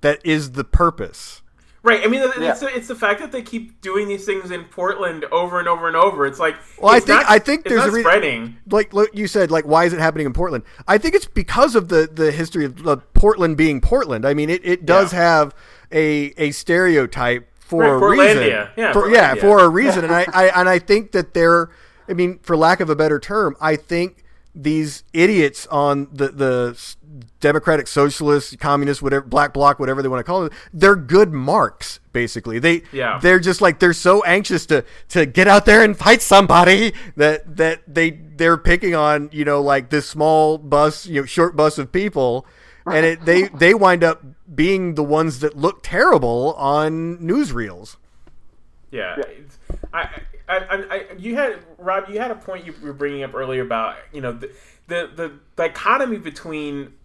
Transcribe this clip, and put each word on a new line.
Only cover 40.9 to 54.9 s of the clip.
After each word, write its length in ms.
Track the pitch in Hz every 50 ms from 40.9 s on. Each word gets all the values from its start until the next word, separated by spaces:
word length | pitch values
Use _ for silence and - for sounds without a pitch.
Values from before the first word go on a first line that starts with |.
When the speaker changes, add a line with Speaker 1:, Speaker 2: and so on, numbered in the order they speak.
| 151 - -
Speaker 1:
you 160 | 185 165 139
know, 40 | 139 131
short 280 | - - 165 175 170
bus 220 | 147 151 156 151 -
of 140 | 139 123
people, 560 | - 185 196 208 - 156 131 123 117 127 - _ _ _ _ _ - _ _ -
and 180 | - 156 160
it, 200 | 165 165 160 165
they, 180 | 160 170 180 190
Speaker 3:
<laughs> 100 | 196 190 143
Speaker 1:
they 160 | 170 175 208
wind 280 | 226 202 190 180 175 170
up 200 | 165 160 - - 135 131 _ - _ 160
being 400 | 131 151 180 196 190 185 175 165
the 80 | 147 151
ones 360 | 143 147 156 160 165 143 123
that 140 | 143 151 -
look 280 | 143 139 175 196 - _
terrible 720 | - - 180 254 359 302 156 127 120 117 120 127 147 160 -
on 600 | 143 139 143 151 151 156 156 165 165 165 170 175
newsreels. 800 | 170 165 185 277 294 196 127 123 113 101 90 87 101 - - _ _ _ _ - - - - - - - _ _ - - _ _ - -
Speaker 2:
Yeah. 280 | - 120 101 90 85 -
Speaker 3:
Yeah. 40 | 139 -
Speaker 2:
It's, 320 | - - 151 143 - - - - - - - - -
I, 160 | 165 170 - - 143 - - - - - -
I, 80 | 180 190
I, 180 | 185 185 185 196 196 -
I, 160 | 185 196 190 - 180 180
you 180 | 180 226 233
had, 240 | 277 285 262 214 - - _ 165 _
Rob, 280 | 180 180 185 196 196 190
you 100 | 202 208
had 120 | 240 254
a 40 | 226
point 300 | 220 - - 190 185 175
you 80 | 170 151 -
were 120 | - 147 143
bringing 300 | 139 143 143 143 139 139
up 120 | 131 -
earlier 260 | 127 135 131 131 131
about, 360 | 127 117 117 113 113 110 - - - - -
you 80 | 147
know, 100 | 131 123
the, 180 | 120 117 123 139 - _ _ _ _ _ _
the, 220 | _